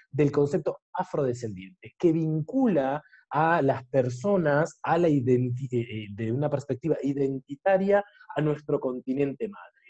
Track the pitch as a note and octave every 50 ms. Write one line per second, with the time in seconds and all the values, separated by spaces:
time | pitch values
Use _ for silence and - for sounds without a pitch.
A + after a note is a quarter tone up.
0 | - _ - C3+ D3+ C#3+ C#3+ D3 C#3+ C#3+ - E3+ D3+ F#3+ F#3 - _ _ - F3+
1 | E3+ - - D#3 C#3+ B2+ A#2+ A#2+ A#2+ A2 G2 F2+ F#2+ F#2+ - _ - A2 _ -
2 | - E3+ D#3 E3 D#3+ D#3 D#3 D#3 D#3 - - C4+ C4 A#3 F3+ C#3+ C3+ C3 C#3 D3+
3 | - _ _ - _ - - D3 D#3+ D#3+ E3+ E3+ C#3 C3+ B2 A#2+ - - - C3+
4 | B2 B2 B2 - - G3+ G3+ F#3 E3 D3 C#3+ D3 E3 - - _ - C3 D#3+ E3+
5 | F3 E3 D3 C#3 A#2+ B2+ B2+ B2 B2 B2 B2 B2 C3+ B2 B2+ A#2+ A#2 - G#2+ A2
6 | G#2+ G2+ G2+ G2+ A2+ A2 A#2 C#3 D3+ C#3 C#3+ C3 - - C3 A#2+ - D#3+ D3 -
7 | - C#3 C#3 C#3+ C#3 C3+ C3+ C3 - - C#3+ - - F#3+ G3 F#3 G3 G3 G3 G3+
8 | G3+ - _ - - - - D3 D3+ D3+ D3 D3 - - D3 C#3 - C3 B2+ B2+
9 | - C3 C3 C#3 C#3+ C#3 C3 - A#2 G2+ G2+ - - - _ _ _